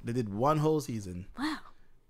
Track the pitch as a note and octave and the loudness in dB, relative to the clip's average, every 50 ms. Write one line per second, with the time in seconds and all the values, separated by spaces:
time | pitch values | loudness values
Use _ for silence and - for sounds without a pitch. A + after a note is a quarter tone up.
0 | - A#2 A#2 B2+ A#2 G2+ G2 G#2 B2 D3 D#3 D3+ D3+ D#3 D#3 D3+ C3 - A#2+ A2 | -6 -2 0 0 0 0 0 2 4 4 4 4 4 4 4 2 0 -2 -4 -6
1 | G2 F#2 F2+ F2+ F#2 - - - C4+ D#4 D4+ - - - - - - - - - | -6 -6 -8 -8 -8 -8 -6 -4 -2 -2 -2 -4 -8 -14 -18 -20 -20 -20 -20 -20
2 | _ - | _ -20